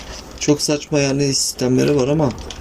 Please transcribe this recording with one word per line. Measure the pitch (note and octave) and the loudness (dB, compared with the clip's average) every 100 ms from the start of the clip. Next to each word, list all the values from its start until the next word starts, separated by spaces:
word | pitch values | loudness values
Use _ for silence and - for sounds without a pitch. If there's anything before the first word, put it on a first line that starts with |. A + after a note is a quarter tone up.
| - - - - | -14 -14 -14 -4
Çok | - D3 | 0 2
saçma | - D3 - D3+ | 2 -2 0 0
yani | C#3 C3+ C#3+ | 2 2 0
sistemleri | C3+ - - B2 B2+ C#3 D3 | 0 -2 0 2 2 4 2
var | B2+ | 2
ama | D#3 C3+ G#2+ - - | 2 0 -2 -10 -12